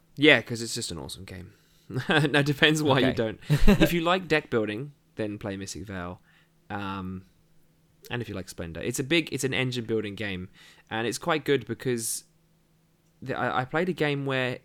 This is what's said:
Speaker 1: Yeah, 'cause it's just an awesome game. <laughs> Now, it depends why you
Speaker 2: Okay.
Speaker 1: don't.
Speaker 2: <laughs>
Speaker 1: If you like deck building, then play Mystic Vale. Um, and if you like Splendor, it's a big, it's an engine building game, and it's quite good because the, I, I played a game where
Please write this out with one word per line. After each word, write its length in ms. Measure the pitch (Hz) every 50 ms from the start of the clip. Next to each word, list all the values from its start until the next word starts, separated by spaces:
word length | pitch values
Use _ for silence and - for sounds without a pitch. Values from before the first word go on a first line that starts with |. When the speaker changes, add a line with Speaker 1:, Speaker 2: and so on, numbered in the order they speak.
| _ _ _
Speaker 1:
Yeah, 260 | - 139 156 143 120
'cause 200 | 110 - 123 113
it's 140 | 117 113 -
just 160 | 120 110 -
an 60 | 85 82
awesome 280 | 65 76 - - 95
game. 280 | - 92 90 87 92 - _ _ _ _ _ _ _
<laughs> 0 |
Now, 500 | - 127 - - 180 151 151 147 123 147
it 60 | 143
depends 380 | 147 139 - 165 151 156 156 151
why 160 | 147 131 139
you 80 | 123 92
Speaker 2:
Okay. 80 | -
Speaker 1:
don't. 240 | - 113 110 101 - -
Speaker 2:
<laughs> 60 | - 147 139 - 196 202 -
Speaker 1:
If 120 | 170 147 170
you 80 | 175
like 260 | 165 170 180 190 185 151
deck 220 | 156 151 151 -
building, 420 | - 117 107 104 107 107 139 147 143 _ _ _ _
then 220 | - 110 104 104 101
play 180 | - 107 98 95
Mystic 280 | 98 95 - - 90
Vale. 340 | 107 98 92 87 90 90 - _ _ _ _ _ _ _ _ _ _
Um, 540 | 101 101 101 95 98 98 92 92 95 92 92 _ _ _ _ _ _ - _ _ _ _ _ _ _ _ _ -
and 100 | 120 120
if 60 | 117 -
you 60 | 101
like 140 | 95 95 -
Splendor, 320 | - - 92 82 80 82
it's 180 | - 113 120 -
a 40 | 135
big, 260 | 131 165 170 156 -
it's 120 | - 127 -
an 100 | 131 135
engine 320 | - 127 127 123 123 113
building 300 | 107 113 110 104 104 98
game, 340 | 95 110 101 95 90 92 92 - - - - - _ _ _
and 180 | 107 110 113 120
it's 100 | 107 -
quite 280 | - 175 160 160 135
good 200 | - 143 139 -
because 600 | - 117 - - 131 123 117 113 - - - - _ _ _ _ _ _ _ _ _ _ _ _ _ _ _ _ _ _ _
the, 160 | - 127 135 -
I, 240 | 120 123 73 90
I 40 | 127
played 240 | 131 - 160 180 185
a 40 | 175
game 320 | - 156 147 143 139 139
where 340 | 135 135 131 127 123 127 -